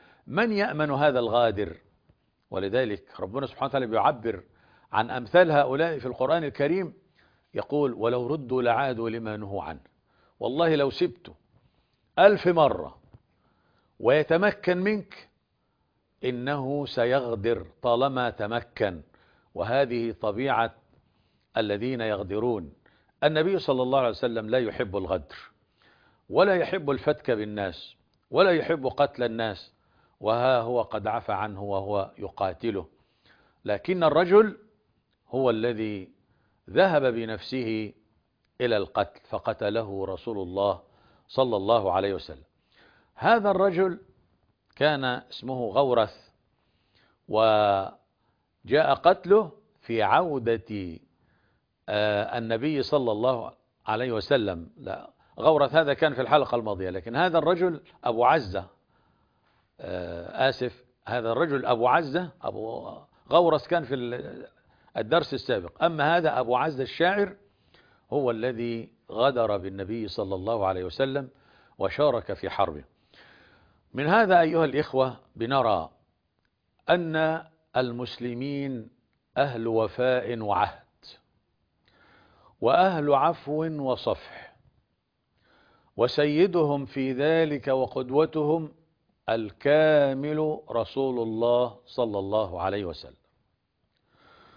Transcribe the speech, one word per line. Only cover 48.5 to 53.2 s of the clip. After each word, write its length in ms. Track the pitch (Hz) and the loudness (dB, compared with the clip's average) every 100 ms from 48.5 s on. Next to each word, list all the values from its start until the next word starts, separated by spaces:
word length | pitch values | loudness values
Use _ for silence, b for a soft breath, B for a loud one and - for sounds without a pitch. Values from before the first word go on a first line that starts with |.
| _ - 143 143 | _ 0 2 4
قتله 580 | 135 175 190 175 202 180 - _ _ | 4 4 4 4 4 4 -6 _ _
في 220 | - 113 | -4 0
عودة، 960 | 101 131 180 139 117 113 - 107 90 80 _ _ _ _ _ _ _ _ - | 4 4 2 -2 0 -2 -4 -10 -8 -12 _ _ _ _ _ _ _ _ -4
آه، 500 | 104 107 104 110 120 | 0 2 0 -2 -4
النبي 440 | 113 113 151 147 | -2 -2 0 -2
صلى 300 | 123 147 120 | 0 0 2
الله 400 | 104 | 0